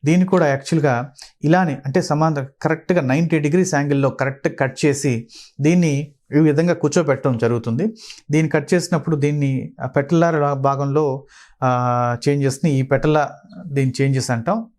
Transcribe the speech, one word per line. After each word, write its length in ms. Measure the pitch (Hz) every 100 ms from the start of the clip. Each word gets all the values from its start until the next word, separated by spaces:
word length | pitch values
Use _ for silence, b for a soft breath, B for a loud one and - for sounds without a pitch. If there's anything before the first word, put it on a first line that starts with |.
| 139
దీన్ని 200 | 175 185
కూడా 220 | 185 156
యాక్చువల్‌గా 640 | 135 - 165 143 120 135 B B B
ఇలానే, 380 | 147 170 180 135 135
అంటే 160 | 135
సమాంతర 440 | 175 147 160 147 135 _
కరెక్ట్గా 400 | 160 160 - 175
నైంటీ 380 | 135 135 165 165
డిగ్రీస్ 340 | 147 175 185
యాంగిల్‌లో 360 | 147 143 139 135
కరెక్ట్ 500 | 131 135 135 165 -
కట్ 260 | 131 - 156
చేసి 420 | 139 143 117 113 B B B
దీన్ని 540 | 143 180 170 139 151 _ _
ఈ 60 | 147
విధంగా 340 | 156 143 170
కూర్చోబెట్టడం 640 | 170 151 180 151 131 143 117
జరుగుతుంది. 560 | 117 120 117 117 208 220 B B B
దీన్ని 180 | 151 160
కట్ 240 | 156 147
చేసినప్పుడు 420 | 180 170 170 151 151
దీన్ని, 560 | 147 147 139 131 110 -
ఆ, 40 | 131
పెటల్లార్ 760 | 147 139 170 170 160 143 139
భాగంలో, 640 | 135 135 139 139 151 135 - b b b
ఆ, 540 | 127 123 123 123 120 120 -
చేంజెస్ని, 420 | 143 139 135 165
ఈ 100 | 135
పెటల్లా 500 | 135 135 156 151 143 - _ - -
దీని 260 | 139 135 -
చేంజెస్ 300 | 139 135 123
అంటాం. 340 | 120 113 214 226